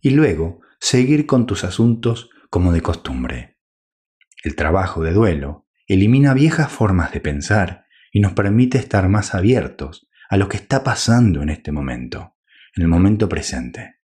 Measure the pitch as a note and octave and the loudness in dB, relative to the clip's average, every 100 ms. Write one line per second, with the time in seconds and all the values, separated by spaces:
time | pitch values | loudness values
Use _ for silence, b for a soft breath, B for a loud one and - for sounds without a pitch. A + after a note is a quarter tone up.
0 | C#3+ C#3 D3+ D#2+ E2 - b b - B2+ | 2 2 2 0 -6 -8 b b -2 2
1 | B2+ D3 D3 C3 A2+ G2 F#2+ - A#2 A#2 | 2 2 2 0 0 -2 -6 0 0 2
2 | A#2 A2 - b b - F2 E2+ - E2+ | -2 -4 -10 b b 0 2 2 -2 -6
3 | - B1+ B1+ A#1+ - _ _ _ _ _ | -8 -8 -8 -8 -12 _ _ _ _ _
4 | _ _ _ - D#2+ - D2+ F2+ F#2 - | _ _ _ -10 -10 -4 0 0 -2 -4
5 | D#2+ F2+ A2 D#2 C#2 D#2 _ _ _ F#2+ | 0 2 2 0 -6 -12 _ _ _ 2
6 | G#2 C3 C#3+ C3 D#3 - C#3+ - G#2+ F#2 | 4 4 4 4 2 2 -4 0 0 2
7 | E2 E2+ E2 D2 D2 G#2 F2+ F2 b b | 0 -6 -6 -6 0 0 0 -6 b b
8 | b G2+ G2+ F#2+ G2+ G#2+ B2+ B2+ - G#2 | b 0 0 0 0 2 2 0 -2 0
9 | F#2 G#2 G2 G2 G2 B2+ - - C#2 - | 2 0 -2 0 2 2 -2 -10 -14 -14
10 | _ b b G2 G2 G2+ - C3+ C3+ A2 | _ b b -2 -2 -4 -4 -4 -2 -4
11 | - A#2 A#2 D2+ D2+ D2+ - D2 C2+ B1 | 2 4 4 2 -4 -6 -8 -8 -8 -10
12 | B1 - - _ b b b - E2+ E2+ | -12 -14 -16 _ b b b -2 2 4
13 | F#2+ G#2 G#2 D#2+ - - - - - _ | 4 2 -2 -4 -6 -8 -10 -14 -18 _
14 | _ | _